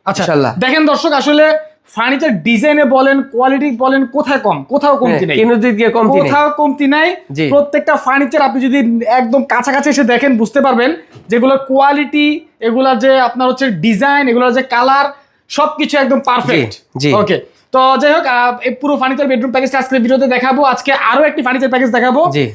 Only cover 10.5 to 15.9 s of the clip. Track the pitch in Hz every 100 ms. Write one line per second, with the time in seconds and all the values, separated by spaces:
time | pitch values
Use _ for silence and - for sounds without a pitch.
10.5 | 285 269 240 254 330 - - - 233 262
11.5 | 269 269 269 277 285 285 294 294 311 -
12.5 | - 226 233 262 247 262 262 240 240 254
13.5 | 254 269 180 226 202 277 285 269 233 247
14.5 | 247 254 240 254 277 285 - _ _ -
15.5 | - 302 302 285